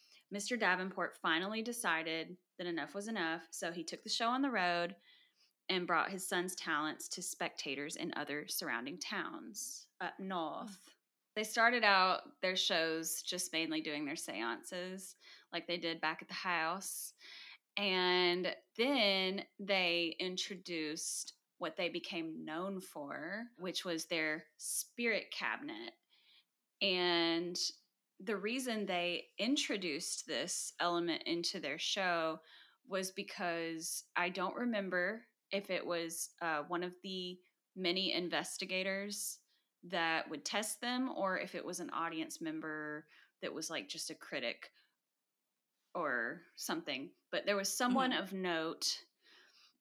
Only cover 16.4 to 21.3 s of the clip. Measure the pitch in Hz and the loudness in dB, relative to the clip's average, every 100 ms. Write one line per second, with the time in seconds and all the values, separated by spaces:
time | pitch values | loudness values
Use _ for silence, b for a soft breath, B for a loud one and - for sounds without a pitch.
16.4 | 190 175 160 185 190 - - - B B | 0 2 2 0 -4 -8 -10 -12 B B
17.4 | B B _ - 202 185 180 180 180 180 | B B _ -2 2 4 6 6 6 4
18.4 | 180 - _ - 247 277 202 190 185 196 | 0 -4 _ 0 2 6 6 6 2 0
19.4 | - - 202 196 175 170 170 - 185 185 | -6 -10 0 4 4 4 2 0 -4 -2
20.4 | - 190 185 170 151 160 - - - | -4 -6 -6 -2 -2 -2 -4 -4 -6